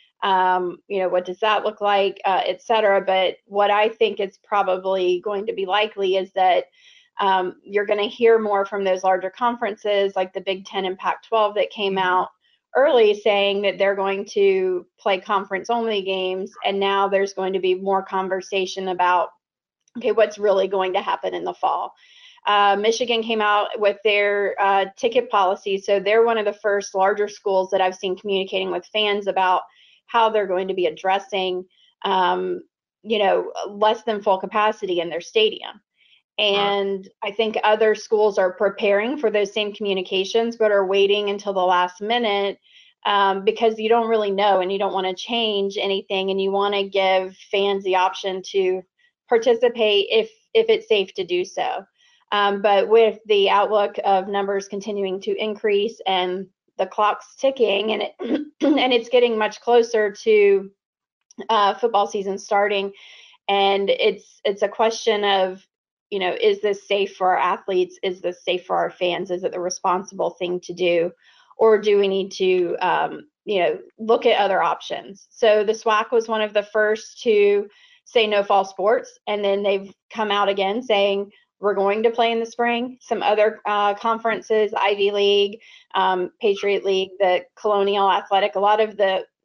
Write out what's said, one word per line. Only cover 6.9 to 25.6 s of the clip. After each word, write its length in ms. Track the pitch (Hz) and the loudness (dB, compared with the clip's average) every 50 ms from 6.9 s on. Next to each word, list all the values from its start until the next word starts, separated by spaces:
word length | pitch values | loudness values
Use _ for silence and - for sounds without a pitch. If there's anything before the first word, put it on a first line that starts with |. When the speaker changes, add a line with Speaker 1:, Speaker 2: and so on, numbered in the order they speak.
| _ _ _ _ _ - | _ _ _ _ _ -4
Speaker 1:
um, 360 | 202 196 190 190 185 180 - - _ | 0 2 2 2 0 -2 -8 -12 _
you're 240 | - 196 202 208 | -4 -2 -2 0
gonna 180 | 202 214 208 202 | 0 -2 -2 -2
hear 340 | 202 - - 240 226 226 226 | -4 -2 2 4 4 6 4
more 280 | 220 208 202 196 196 | 4 0 0 0 -2
from 180 | 196 220 202 196 | -2 -4 -4 0
those 200 | 190 185 185 - | 0 -2 0 2
larger 260 | 190 190 185 180 185 | 0 0 0 0 -6
conferences 840 | - - 254 240 247 240 240 208 208 - _ 208 208 202 196 196 196 | -6 -2 -2 -2 -2 -2 -6 -6 -6 -6 _ -2 0 2 0 0 0
like 160 | 196 190 190 - | -2 -4 -4 -6
the 80 | 196 | -8
Big 260 | 185 196 190 190 190 | -6 -6 -6 -6 -8
Ten 180 | - - 196 190 | -8 -8 -6 -4
and 140 | 185 185 196 | -4 -6 -6
Pac-twelve 560 | - 185 165 - - - 226 220 214 208 208 | -4 -6 -6 -6 -6 -2 0 2 2 2 2
that 160 | 208 185 - | -2 -2 -2
came 240 | - 220 208 196 190 | -4 -4 -4 -2 -2
Speaker 2:
Mm-hmm. 120 | 190 185 | 0 0
Speaker 1:
out 220 | 180 180 185 180 - - _ _ _ _ _ _ _ - | 2 2 0 0 -2 -8 _ _ _ _ _ _ _ 0
early 380 | 240 269 311 311 240 226 208 208 | 2 2 4 6 6 4 4 2
saying 480 | 208 - 226 202 202 202 202 202 202 202 | 2 0 0 2 2 2 0 0 0 -2
that 160 | 196 180 180 | -2 0 0
they're 180 | 196 196 202 | 0 0 0
going 280 | 190 190 196 196 196 208 | 0 -2 -2 -2 -4 -6
to 640 | - - 214 196 196 190 185 185 185 180 180 180 _ _ | -6 0 2 4 4 4 2 0 0 -2 -4 -6 _ _
play 220 | _ _ 220 196 185 | _ _ -2 -2 -2
conference 520 | 190 - 214 196 196 190 196 185 - - | -2 -2 -2 -2 -2 -4 -8 -8 -4 -4
only 320 | 233 240 226 226 214 202 185 | -4 -2 -2 -2 -4 -4 -4
games. 500 | 190 190 190 190 185 185 190 190 196 - - - | -4 -4 -4 -4 -4 -4 -6 -8 -10 -12 -6 -6
And 140 | 202 196 196 | -4 -2 0
now 300 | 196 196 196 196 196 196 | 0 0 2 0 0 0
there's 240 | 196 190 196 196 - | 0 0 0 -2 -4
going 200 | - 190 190 190 | -6 -6 -4 -2
to 40 | 190 | -2
be 160 | 180 185 185 | 0 0 0
more 260 | 185 190 190 196 190 | 0 0 -2 -2 -2
conversation 880 | 185 - 196 190 190 190 185 190 185 - - 196 185 185 - 196 190 190 | -2 -2 -4 -4 -4 -2 -4 -6 -6 -6 -4 -4 -4 -4 -6 -8 -6 -6
about, 420 | 185 175 180 175 180 180 165 - - _ _ _ _ _ _ _ _ _ _ _ _ 240 | -2 0 2 2 2 2 0 -2 -6 _ _ _ _ _ _ _ _ _ _ _ _ -6
okay, 140 | 226 220 208 | -4 -2 2
what's 260 | 214 214 214 - 202 | 2 2 2 0 -2
really 300 | 202 208 196 196 190 196 | 0 2 2 2 2 0
going 240 | 196 190 185 190 180 | 0 -2 -2 0 -2
to 100 | 196 208 | -4 -2
happen 320 | 196 185 - - 185 180 | -2 -6 -4 -4 -6 -6
in 80 | 175 170 | -6 -6
the 100 | 180 180 | -8 -8
fall? 400 | - - 190 175 170 202 - - _ _ _ - - - - - _ _ | -2 -2 -2 -2 -2 -6 -8 -12 _ _ _ -20 -20 -20 -20 -20 _ _
Uh, 300 | - 208 202 202 202 196 202 | 0 2 4 4 4 4 4
Michigan 460 | 208 220 226 - 254 233 240 226 220 | 2 0 0 0 -2 -2 -2 -2 -2
came 180 | 226 233 220 214 | -2 -2 0 2
out 260 | 208 208 208 202 - - | 2 2 2 0 -2 -4
with 200 | - 208 202 202 202 - | -2 0 0 -2 0 0
their, 500 | 220 202 208 202 202 202 202 202 185 - - | 0 2 2 2 2 0 0 -2 -2 -2 0
uh, 240 | 202 196 202 196 190 190 - | 0 2 2 2 0 -2 -6
ticket 320 | - - 233 233 247 233 247 | -4 -4 0 0 0 -2 0
policy. 480 | - 208 190 180 196 202 | 0 2 2 2 0 -2